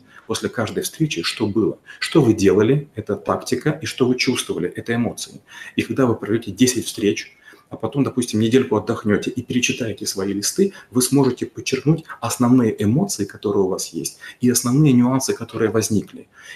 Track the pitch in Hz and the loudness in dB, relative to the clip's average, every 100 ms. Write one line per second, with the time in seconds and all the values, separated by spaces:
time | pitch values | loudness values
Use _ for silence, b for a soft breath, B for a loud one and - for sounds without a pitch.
0 | B B - 110 107 - 107 92 92 - | B B -8 -6 -6 -4 -4 -4 -6 -4
1 | 151 - - - 104 110 95 - B B | -4 -2 -6 -4 -2 0 0 -2 B B
2 | - 165 120 95 95 95 110 147 147 - | 0 4 4 4 4 4 4 2 -2 -10
3 | - 98 - 92 - 123 151 156 110 - | -6 -6 -2 -4 -2 -2 -2 -4 -4 0
4 | 123 127 - 123 - 80 87 - 113 117 | 0 2 0 -2 -4 -4 -6 -6 -4 -2
5 | 107 - - - _ B B B 107 117 | -2 -4 -14 -16 _ B B B -2 2
6 | 123 107 - 113 104 90 127 110 - - | 2 2 -2 -4 -2 2 2 2 -6 -2
7 | 101 - - b b b b - 110 147 | 0 0 -6 b b b b -8 -4 0
8 | 117 - 123 107 113 127 - 107 107 113 | 0 0 -2 0 2 2 2 0 -2 -4
9 | 107 92 - - - 123 - - 113 101 | 0 0 0 -6 -4 -2 -2 -2 -6 -6
10 | 104 98 98 98 - - 196 B B 123 | -8 -4 -4 -4 -2 0 0 B B -2
11 | 123 139 131 123 113 - - 127 143 160 | 2 4 2 0 -8 -8 -6 -2 2 0
12 | - B 117 - 120 127 110 - 104 139 | -2 B -6 0 4 6 4 2 2 2
13 | 196 - 98 104 104 101 92 92 - 82 | 0 -4 -6 -6 -2 0 0 -2 -6 -8
14 | 82 - B B 123 120 123 135 151 123 | -8 -10 B B 0 2 2 4 6 6
15 | 123 135 - 101 113 110 110 107 101 101 | 4 2 -2 -4 -6 -2 0 0 0 0
16 | - - - B B | -2 -14 -20 B B